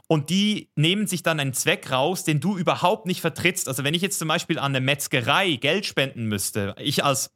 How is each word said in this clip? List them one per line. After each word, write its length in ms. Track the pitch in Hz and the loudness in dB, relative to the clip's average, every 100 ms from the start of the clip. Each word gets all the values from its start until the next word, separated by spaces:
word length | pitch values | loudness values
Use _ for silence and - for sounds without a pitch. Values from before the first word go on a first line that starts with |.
| - | 0
und 240 | 160 - | 0 2
die 400 | 190 208 202 - - | 0 2 -2 -4 0
nehmen 300 | 160 202 208 | 2 2 0
sich 160 | 180 | -2
dann 180 | 170 156 | 0 0
einen 140 | 139 | -2
Zweck 360 | 120 147 180 - | 0 0 0 0
raus, 340 | 127 151 185 | 0 2 0
den 160 | - 151 | 0 0
du 160 | 175 190 | 0 0
überhaupt 500 | 165 135 175 208 180 | 0 2 2 2 -2
nicht 140 | 185 | -2
vertrittst. 480 | 165 - 175 185 - | -4 0 0 0 -4
Also 160 | 135 | -2
wenn 100 | 139 | -2
ich 80 | 170 | 0
jetzt 160 | 185 - | -2 -2
zum 100 | 160 | 0
Beispiel 300 | 165 - 147 | -2 0 -2
an 160 | 139 | 0
eine 60 | 135 | 0
Metzgerei 760 | 131 143 - 135 117 160 196 127 | 0 -2 0 0 2 2 2 0
Geld 300 | 139 190 - | 0 0 0
spenden 400 | - 135 120 110 | -2 -2 -2 -2
müsste, 480 | 101 - 110 98 - | -2 -2 -2 -4 -4
ich 260 | 135 - | -2 0
als 260 | 143 131 - | 2 0 -2